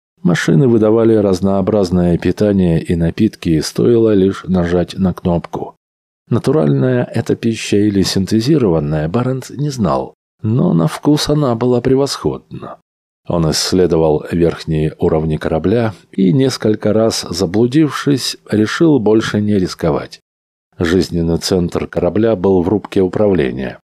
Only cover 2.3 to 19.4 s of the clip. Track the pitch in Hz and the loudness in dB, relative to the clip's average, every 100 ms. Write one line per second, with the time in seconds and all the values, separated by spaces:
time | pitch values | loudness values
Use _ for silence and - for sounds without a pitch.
2.3 | 90 104 101 90 82 - 87 82 - 107 | 0 2 2 2 0 -2 -2 -2 0 -2
3.3 | - 87 78 - - 117 117 110 104 95 | -2 -2 0 -2 0 2 4 4 4 2
4.3 | 95 - 92 87 90 85 95 92 82 90 | 0 -2 -2 0 0 -2 -2 -2 -2 -2
5.3 | 85 - - - - _ _ _ _ - | -2 -4 -10 -10 -16 _ _ _ _ -4
6.3 | 113 135 151 151 139 131 123 123 120 113 | -2 0 2 2 2 0 0 -2 -4 -4
7.3 | 104 117 110 - 104 104 98 90 98 92 | -2 -4 -4 -2 0 2 2 0 -2 0
8.3 | 110 117 151 107 82 73 78 151 240 175 | 0 2 2 2 0 0 -4 -2 -2 -2
9.3 | 131 - - 147 131 92 67 - - _ | -4 -8 -8 -6 -2 -2 -2 -6 -14 _
10.3 | _ 107 117 87 82 82 - - 147 - | _ -2 0 2 2 0 -2 0 0 0
11.3 | 151 143 117 123 120 127 131 139 - 78 | 0 0 0 0 0 2 0 0 -4 -6
12.3 | 65 - - - - _ _ _ _ - | -6 -12 -18 -16 -20 _ _ _ _ -4
13.3 | 87 80 73 - 90 87 82 80 76 - | -2 0 -2 0 2 2 2 2 0 -2
14.3 | 87 82 73 - 78 76 - 85 78 80 | 0 0 -2 -4 -2 -2 -2 -2 0 -2
15.3 | 78 78 78 87 117 113 - _ - 190 | -4 -2 -2 0 0 -2 -6 _ 0 2
16.3 | 143 135 - 110 107 107 104 113 110 - | 2 0 0 -2 0 0 2 0 -2 -6
17.3 | 87 92 101 123 143 151 - - 139 - | -4 -2 0 2 2 0 -2 -2 -2 -4
18.3 | - - 104 107 - 170 139 104 110 104 | -10 -2 0 0 2 2 4 4 2 2
19.3 | 104 | -2